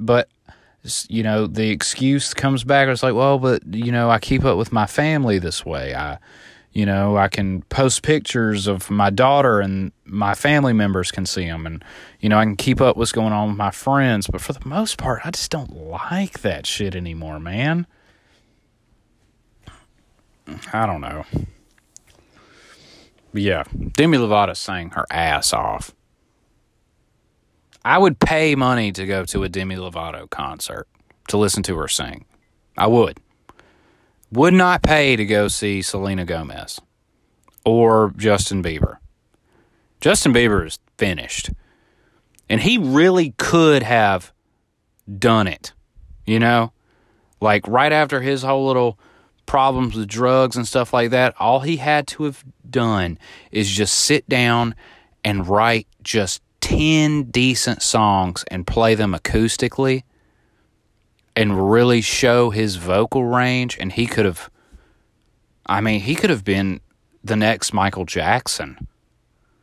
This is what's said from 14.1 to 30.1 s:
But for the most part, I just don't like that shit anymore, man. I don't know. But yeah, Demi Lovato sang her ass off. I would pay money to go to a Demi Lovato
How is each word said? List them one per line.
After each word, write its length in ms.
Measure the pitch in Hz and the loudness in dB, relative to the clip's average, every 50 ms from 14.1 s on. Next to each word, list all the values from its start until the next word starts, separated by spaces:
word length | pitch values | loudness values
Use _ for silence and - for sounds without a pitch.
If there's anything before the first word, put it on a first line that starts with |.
| 113 104 101 | 0 0 -2
But 160 | - - 90 - | -4 -6 -8 -8
for 100 | - 147 | -8 -10
the 160 | 131 - 131 | -10 -12 -8
most 300 | 143 185 226 214 - - | -4 -4 -4 -4 -6 -6
part, 240 | - 131 120 - - | -6 -6 -6 -6 -6
I 60 | - | -8
just 200 | - - - - | -8 -8 -6 -6
don't 240 | - 156 131 - - | -6 -6 -8 -10 -14
like 680 | - 80 - 165 - - - 170 190 196 180 - - - | -16 -16 -14 -12 -12 -10 -6 -4 -4 -4 -6 -8 -6 -6
that 240 | 107 87 - - | -6 -6 -6 -6
shit 280 | - - - 104 98 92 | -8 -6 -6 -6 -6 -6
anymore, 460 | 90 87 85 82 80 80 78 78 78 | -8 -10 -10 -12 -12 -12 -12 -12 -12
man. 460 | 80 85 90 110 131 151 165 175 170 - _ _ _ _ _ _ _ _ _ _ _ _ _ _ _ _ _ _ _ _ _ _ _ _ _ _ _ _ _ _ _ _ _ _ _ - - _ _ _ _ _ _ _ _ _ _ _ _ _ _ - 73 - - - | -10 -8 -6 -4 -2 -2 -2 -2 -4 -6 _ _ _ _ _ _ _ _ _ _ _ _ _ _ _ _ _ _ _ _ _ _ _ _ _ _ _ _ _ _ _ _ _ _ _ -20 -20 _ _ _ _ _ _ _ _ _ _ _ _ _ _ -20 -18 -18 -12 -8
I 140 | - 107 113 | -4 -2 -2
don't 160 | 104 90 76 | -2 -4 -6
know. 240 | 71 - 78 76 76 - - - - - - _ _ _ _ _ _ _ _ - _ _ _ _ _ _ _ _ _ _ _ _ - - - _ _ - - - _ _ _ _ _ _ - | -8 -10 -12 -12 -10 -8 -8 -8 -8 -8 -12 _ _ _ _ _ _ _ _ -20 _ _ _ _ _ _ _ _ _ _ _ _ -20 -20 -20 _ _ -20 -20 -20 _ _ _ _ _ _ -6
But 80 | 104 | -4
yeah, 240 | 101 98 92 78 71 - - - - - - | -2 0 0 -2 -4 -6 -8 -10 -8 -4 0
Demi 240 | - 147 170 160 131 | 2 2 4 4 2
Lovato 360 | 120 107 107 104 101 92 85 | 2 2 4 4 2 2 0
sang 360 | - - - 95 92 85 80 | -6 -8 -8 -8 -8 -8 -8
her 160 | - - - - | -8 -8 -8 -6
ass 440 | - 85 85 80 73 73 - - - | -4 -2 -2 0 0 0 -2 -2 -2
off. 400 | 57 - - - - - - - _ _ _ _ _ _ _ _ _ _ _ _ _ _ _ _ _ _ _ _ _ _ _ _ _ _ _ _ _ _ _ _ _ _ _ _ _ - | -2 -2 -4 -4 -8 -10 -14 -18 _ _ _ _ _ _ _ _ _ _ _ _ _ _ _ _ _ _ _ _ _ _ _ _ _ _ _ _ _ _ _ _ _ _ _ _ _ 0
I 100 | 117 139 | 2 4
would 240 | 180 196 190 147 - | 6 6 4 4 4
pay 340 | - - 160 156 160 156 147 | 2 2 2 2 2 2 2
money 380 | 135 131 127 127 120 110 104 92 | 2 2 2 2 2 0 -2 -4
to 140 | 95 95 | -4 -6
go 180 | 95 98 95 92 | -4 -4 -4 -4
to 200 | 87 - 101 95 | -4 -4 -4 -4
a 40 | 92 | -4
Demi 280 | 85 95 92 95 92 | -4 -6 -6 -6 -6
Lovato 520 | 92 92 90 85 85 82 82 | -8 -10 -10 -10 -10 -10 -10